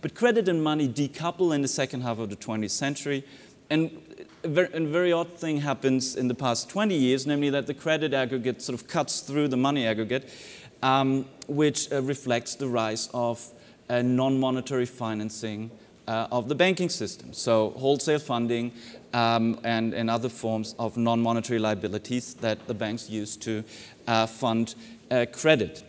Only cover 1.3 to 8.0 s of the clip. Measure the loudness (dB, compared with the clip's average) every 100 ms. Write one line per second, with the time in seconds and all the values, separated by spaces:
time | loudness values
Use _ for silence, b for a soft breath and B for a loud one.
1.3 | 0 2 2 0 0 -2 -2 -4 -4 -4
2.3 | -8 -6 -4 -2 -2 -2 -4 -2 -4 -4
3.3 | B B B -2 0 0 -4 -18 -18 -18
4.3 | -8 -2 2 2 0 0 2 2 2 0
5.3 | -6 -4 -2 -2 0 2 2 0 -2 -2
6.3 | 0 0 -2 -2 -2 0 4 4 4 2
7.3 | 0 2 0 -2 -6 0 0